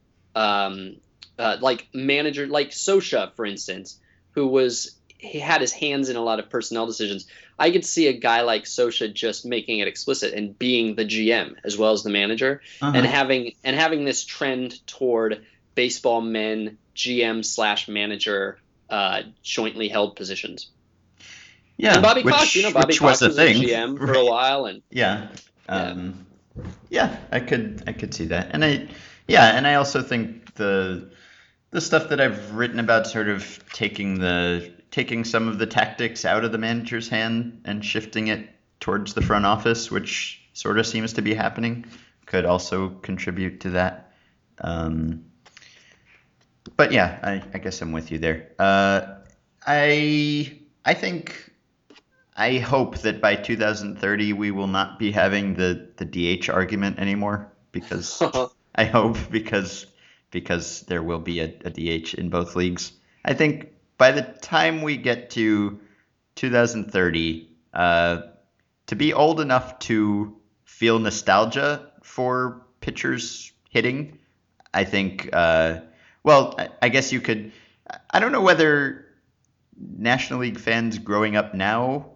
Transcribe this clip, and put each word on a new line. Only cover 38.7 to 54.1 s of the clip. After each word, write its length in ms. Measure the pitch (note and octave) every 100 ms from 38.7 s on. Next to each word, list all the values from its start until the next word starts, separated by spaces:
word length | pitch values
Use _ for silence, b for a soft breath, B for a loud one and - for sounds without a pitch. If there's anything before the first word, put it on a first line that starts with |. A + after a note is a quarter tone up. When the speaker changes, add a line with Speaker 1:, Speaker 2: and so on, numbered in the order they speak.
| -
Speaker 2:
towards 320 | - G2+ G2
the 80 | -
front 240 | G2 G#2 G2+
office, 440 | G#2+ A#2 A#2 -
which 520 | G2+ G#2 - - - _
sort 280 | - - G#2
of 60 | A2
seems 280 | A2+ A2+
to 80 | A2+
be 120 | G#2
happening, 520 | G#2+ A2 A2+ A#2 A#2+ - B B B -
could 180 | F#2
also 460 | F2 F2+ - F#2 F#2+
contribute 720 | F#2+ - F#2 - F2+ F#2+ F2+
to 80 | F#2+
that. 420 | F2+ F#2 - - b b b _ -
Um, 640 | E2 E2+ D#2+ D#2+ D#2+ E2 - _ _ b b b b b b b b b _ _ - -
but 160 | D3
yeah, 280 | A#2 F2+ -
I, 180 | - G2 -
I 60 | F#2+
guess 220 | F#2 -
I'm 120 | E2
with 180 | D#2+ D#2+
you 60 | D#2+
there. 320 | E2 D#2+ - -
Uh, 560 | G2 G2 G2 G2 - - - _ _ _ -
I, 920 | D3 D3 D3+ D3+ D3+ D3 D3 C#3 - - _
I 100 | -
think, 520 | F3 G3 F3 - - - _ _ _ _ - _ _ _ -
I 240 | A2+ B2+
hope 400 | A#2 C3+ A2 -
that 200 | A2 -
by 160 | G#2+ G2+
two 220 | - A2
thousand 420 | G#2+ G#2 G2+ G2
thirty 320 | G2